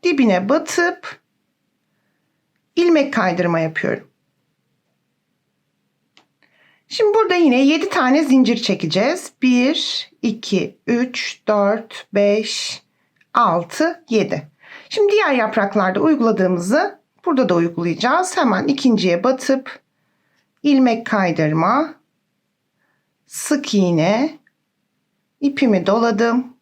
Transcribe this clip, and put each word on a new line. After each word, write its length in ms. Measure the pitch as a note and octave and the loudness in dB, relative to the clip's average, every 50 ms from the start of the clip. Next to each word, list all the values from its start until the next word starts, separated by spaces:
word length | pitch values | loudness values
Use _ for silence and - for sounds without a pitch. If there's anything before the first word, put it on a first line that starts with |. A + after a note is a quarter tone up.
| - | 0
dibine 460 | F4 E4 C#4 C4 A3 F#3+ F3+ G3 G3 | -2 0 2 2 2 2 0 0 0
batıp 680 | C4+ D#4+ D#4 - - - E4+ F4 F4+ - - - - _ _ _ _ _ _ _ _ _ _ _ _ _ _ _ _ _ _ _ _ _ _ _ _ _ _ _ _ _ _ _ _ | 0 0 0 -4 -2 -2 -2 -2 -2 -6 -14 -18 -18 _ _ _ _ _ _ _ _ _ _ _ _ _ _ _ _ _ _ _ _ _ _ _ _ _ _ _ _ _ _ _ _
ilmek 380 | E4 F4 F4 E4 D4+ C#4 C#4 - | 0 2 4 4 4 2 0 0
kaydırma 460 | A3 G3 F#3 E3+ F3+ F3 F3 E3+ E3 | -2 0 0 0 0 -2 0 0 0
yapıyorum. 480 | D#3+ D#3+ D#3+ - - - - - - _ _ _ _ _ _ _ _ _ _ _ _ _ _ _ _ _ _ _ _ _ _ _ _ _ _ _ _ _ _ _ _ _ _ _ _ _ _ _ _ _ _ _ _ _ _ _ _ _ _ _ _ _ _ _ _ | -2 -4 -4 -4 -4 -4 -4 -6 -8 _ _ _ _ _ _ _ _ _ _ _ _ _ _ _ _ _ _ _ _ _ _ _ _ _ _ _ _ _ _ _ _ _ _ _ _ _ _ _ _ _ _ _ _ _ _ _ _ _ _ _ _ _ _ _ _
Şimdi 260 | _ - - A4+ G#4 G4+ | _ -4 0 0 2 2
burada 220 | A4+ A4 F4 F4+ | 2 2 2 2
yine 260 | F4+ E4+ D4 B3 B3+ | 4 4 4 4 4
yedi 280 | C4+ C#4 D#4 D#4+ F4 G4 | 4 4 2 2 -2 -4
tane 340 | - F4+ C4+ B3+ C4 D4+ D#4+ | -2 0 2 2 2 2 2
zincir 340 | C#4 B3+ C4 B3+ G#3 A#3+ | 4 4 4 4 4 0
çekeceğiz. 760 | A#3 - - F#3+ F#3+ - D#3+ D3+ F#3 G#3+ C4+ E4+ F#4 - - _ _ | -2 -2 -4 -4 -2 -4 -2 -2 0 0 0 -2 -4 -8 -16 _ _
Bir, 720 | - B3+ B3 B3 B3 C4+ E4 - - - - - - - _ _ | 0 2 2 4 2 2 0 -2 -4 -6 -6 -8 -10 -12 _ _
iki, 560 | - A3+ G#3 - - - G3+ F#3 D3 - - _ _ | -4 -4 -4 -4 -6 -4 -2 -2 -2 -4 -10 _ _
üç, 540 | - A#3+ A#3 B3+ B3+ B3 - - - - _ _ | -2 -2 -2 -2 -4 -6 -10 -10 -10 -12 _ _
dört, 600 | - G#3+ G#3 G3+ G3 G#3+ A3+ A3+ - - - - _ - | -2 0 0 2 0 0 -2 -6 -14 -20 -20 -18 _ -2
beş, 680 | G3+ G3+ G3+ G3+ A3 A3 A3 - - - - - - _ _ _ _ _ _ _ _ _ _ _ | 0 2 2 2 0 -2 -6 -8 -8 -8 -10 -10 -12 _ _ _ _ _ _ _ _ _ _ _
altı, 720 | - A#3+ G3 E3 F3 F3 E3+ - - D#4 E4+ E4+ - _ _ | 0 2 2 0 -2 -4 -6 -4 -2 -2 -2 -2 -6 _ _
yedi. 380 | A#3+ G#3+ F3+ - - D3+ - - _ _ _ - - - - _ | -2 -2 0 -2 -4 -8 -8 -14 _ _ _ -20 -20 -20 -18 _
Şimdi 220 | - A4 G#4 G4+ | -2 0 2 2
diğer 220 | G4+ G#4+ G4+ D#4+ C#4 | 4 2 2 2 0
yapraklarda 680 | B3 A3 G#3+ - A#3 G3 G3 - G#3+ F#3 F#3 F#3 G3+ | 0 0 0 0 -2 -2 0 0 0 0 0 0 0
uyguladığımızı 1000 | G#3 D#4+ D#4 C4+ A#3 A3+ G#3+ - F#3+ F3+ F#3 F3 F3 F#3 A3+ D4+ F#4+ G4+ - _ _ _ _ _ _ | 2 2 2 2 2 0 2 2 0 0 0 -2 -2 0 0 0 0 -2 -6 _ _ _ _ _ _
burada 240 | F4+ D#4+ B3+ B3 G3 | -2 0 0 2 2
da 60 | F3+ | 2
uygulayacağız. 840 | E3+ E3+ E3+ E3+ F#3 E3+ F3 D#3+ D#3+ G3+ A#3+ C#4+ E4+ F#4 F4+ - | 0 0 0 -2 -4 -4 -4 -4 -2 -2 0 0 0 -2 -2 -2
Hemen 300 | F#4 D#4 A#3+ G3 F#3+ - | 0 0 0 0 0 0
ikinciye 560 | C#3+ C#4 C#4 - C4 A3+ F#3+ F3 F#3 E3+ F3 G3+ | -2 -4 0 2 2 2 2 2 0 0 2 0
batıp 560 | B3+ C4 C4 - - C4+ C4+ C4+ - - - _ _ _ _ _ _ _ _ _ _ _ _ _ _ _ _ - | 0 -2 -2 0 -2 -2 -2 -2 -10 -20 -20 _ _ _ _ _ _ _ _ _ _ _ _ _ _ _ _ 0
ilmek 420 | D4 C#4+ C4 C4 B3 A3+ A3+ A3+ | 2 4 4 4 2 2 -2 -4
kaydırma, 920 | - - G#3 F#3+ F3 D#3+ E3+ D#3+ D3+ D3+ D#3 E3 F#3 A#3 C#4 D#4+ D#4 - _ _ _ _ _ _ _ _ _ _ _ _ _ _ _ _ _ _ _ _ _ _ _ _ _ _ | -4 -2 0 0 0 0 0 0 0 0 0 0 2 2 0 -2 -4 -8 _ _ _ _ _ _ _ _ _ _ _ _ _ _ _ _ _ _ _ _ _ _ _ _ _ _
sık 460 | _ - - - - D4+ C#4+ - - - | _ -16 -12 -4 -2 -2 -2 -2 -2 0
iğne, 640 | G3+ F#3+ F3 E3+ D#3+ D#3 F3+ G#3 A3+ C#4 D#4+ - - _ _ _ _ _ _ _ _ _ _ _ _ _ _ _ _ _ _ _ _ | 2 2 2 2 2 2 2 0 0 -2 -4 -6 -12 _ _ _ _ _ _ _ _ _ _ _ _ _ _ _ _ _ _ _ _
ipimi 440 | - C#4+ C#4 - C#4 A#3+ G#3 F#3 F3 | -4 -4 0 0 2 2 2 2 2
doladım 720 | F#3+ G3 A#3 A3+ A#3 A3 G3 A#3 A#3 A#3 B3+ B3+ - - _ | 0 0 2 0 0 0 0 0 0 0 -2 -4 -6 -16 _